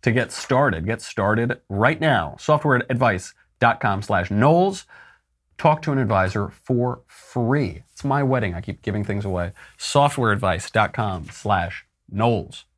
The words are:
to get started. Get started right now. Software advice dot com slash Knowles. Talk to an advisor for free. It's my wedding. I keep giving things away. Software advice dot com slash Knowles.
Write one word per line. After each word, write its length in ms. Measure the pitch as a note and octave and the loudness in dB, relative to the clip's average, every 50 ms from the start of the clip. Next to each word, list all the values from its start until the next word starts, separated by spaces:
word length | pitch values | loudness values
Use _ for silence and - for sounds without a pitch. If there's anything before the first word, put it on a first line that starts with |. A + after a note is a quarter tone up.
to 100 | - B2+ | 2 2
get 200 | A2+ B2 A#2+ - | 2 2 0 -2
started. 560 | - - - - C3+ B2+ C#3+ C3+ G2 D#2+ D#2+ G#2 | -4 -12 -4 0 2 2 4 2 0 -2 -4 -4
Get 160 | A2+ A2+ - | -6 -6 -8
started 580 | - - - G2 G2+ G#2+ A2+ A#2 A#2+ B2 - _ _ | -10 -4 -2 0 2 2 2 0 -2 -4 -6 _ _
right 320 | G2 G2 A2 C3 D#3+ D#3 | -2 2 2 2 2 2
now. 340 | D#3+ D#3 C3+ G#2+ E2 D2 - - | 0 2 2 2 0 -4 -8 -10
Software 380 | - - D3+ D3 - D3+ C3 B2 - - | 0 0 0 2 2 2 2 2 2 -2
advice 460 | B2+ A#2 B2+ A#2+ G2+ F2+ - - - _ _ _ _ _ | -2 0 2 2 0 0 -6 -10 -20 _ _ _ _ _
dot 200 | - A#2 - - | 2 2 2 2
com 220 | - A2+ G2 F#2+ | -2 -2 -2 -2
slash 300 | G2+ - G#2 F#2 F2 - | -2 0 0 0 0 0
Knowles. 560 | G2+ G2+ A#2 C#3+ D#3+ E3+ F#3 G3 G3 F#3 - _ - - - - _ _ _ _ _ _ _ _ _ - | 2 4 4 6 6 4 4 2 0 -4 -14 _ -20 -20 -20 -20 _ _ _ _ _ _ _ _ _ 0
Talk 240 | - D#3+ D#3 D#3 D#3+ | 2 2 2 2 0
to 80 | D#3+ | -2
an 80 | C#3+ C3+ | 0 0
advisor 500 | B2 G#2 A2 F#2+ F#2 F#2 G2 G#2+ G2+ - | 0 2 2 2 2 2 0 -2 -4 -4
for 520 | - _ _ - C3 A#2+ A#2+ B2 B2 - - | -8 _ _ -2 -2 0 0 -2 -4 -8 -12
free. 800 | _ - - - - - C3 A#2+ A2+ C3+ D3 C#3 - E2 D#2 - _ | _ -20 -20 -20 -8 -4 -2 0 2 2 0 0 -2 -6 -10 -16 _
It's 120 | _ - - | _ -8 -4
my 200 | C#3 C3+ C#3+ C#3+ | -2 0 0 2
wedding. 320 | C3 C3 B2+ G#2+ F#2+ F2 | 2 0 0 0 -4 -6
I 60 | E2+ | -6
keep 200 | - - G2 - | -8 -8 -10 -8
giving 220 | _ - G2+ G#2+ G2+ | _ -4 -4 -4 -4
things 200 | - G2+ G2+ G#2 | -4 -4 -4 -4
away. 280 | G2+ F#2 F2+ F2 F2 - - - - - _ | -4 -4 -4 -4 -6 -8 -14 -20 -20 -18 _
Software 540 | - - - C#3+ C#3+ C#3+ - - B2 A2 | -10 0 2 4 4 4 2 0 0 0
advice 360 | G2+ G2 G#2 F#2+ F2 F2 - - | 2 2 0 -2 -2 -2 -6 -2
dot 220 | _ A2 G#2+ G2+ - | _ 2 2 2 0
com 340 | - A2+ G#2 F#2+ F2 D#2 C2+ | -4 -4 -4 -4 -6 -10 -12
slash 560 | - - - G#2 G#2 F#2 E2+ F2 - - - _ _ _ _ _ | -18 -12 -2 0 0 0 0 -4 -8 -12 -18 _ _ _ _ _
Knowles. 540 | - G2 A2 A#2+ A#2 G2 E2 - - - - _ _ | -4 0 0 2 0 0 -4 -8 -16 -20 -20 _ _